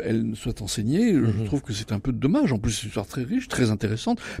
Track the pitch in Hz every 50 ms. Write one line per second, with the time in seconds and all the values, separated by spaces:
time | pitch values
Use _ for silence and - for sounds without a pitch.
0 | - 98 110 113 113 113 110 - - 123 110 - 107 98 - 120 104 117 143 190
1 | 240 240 190 139 123 113 104 110 113 101 113 139 - - 110 104 107 - 110 101
2 | - 135 123 113 107 139 190 294 294 175 127 107 113 117 104 - - 107 - 113
3 | 101 - - 131 123 123 220 254 247 - - - 127 110 107 101 - 104 107 117
4 | - 127 123 - - - - -